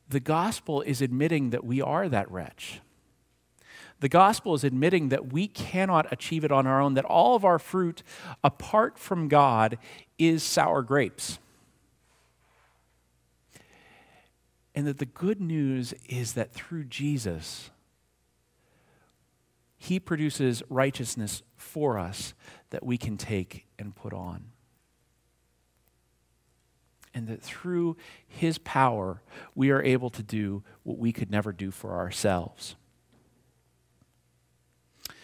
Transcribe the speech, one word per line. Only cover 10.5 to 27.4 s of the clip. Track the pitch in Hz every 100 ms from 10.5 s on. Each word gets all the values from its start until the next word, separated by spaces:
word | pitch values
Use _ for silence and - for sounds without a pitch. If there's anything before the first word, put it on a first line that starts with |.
| - 110 139
grapes. | 120 143 101 - - - _ _ _ _ _ _ _ _ _ _ _ _ _ _ _ _ _ _ _ _ _ - _ _ _ _ _ _ _ _ _ _ _
And | 143 147
that | 139
the | 135
good | - 180 208
news | 170 160 139 131 120 - -
is | 123 117
that | 120 110
through | - - 170 131
Jesus, | - 143 143 107 80 78 - - _ _ _ _ _ _ _ _ _ _ _ _ _ _ _ _ _ _ _ _ _
he | - 185
produces | - 160 151 - 131 117 -
righteousness | 131 135 135 117 - 104 - - -
for | - 160 147 107
us | 87 104 - - - - _
that | - 123
we | 123
can | 113 101
take | - 101 90 - - -
and | 104
put | 98 101
on. | 95 90 87 101 - _ _ _ _ _ _ _ _ _ _ _ _ _ _ _ _ _ _ _ _ _ _ _ _ -
And | 123 113
that | 113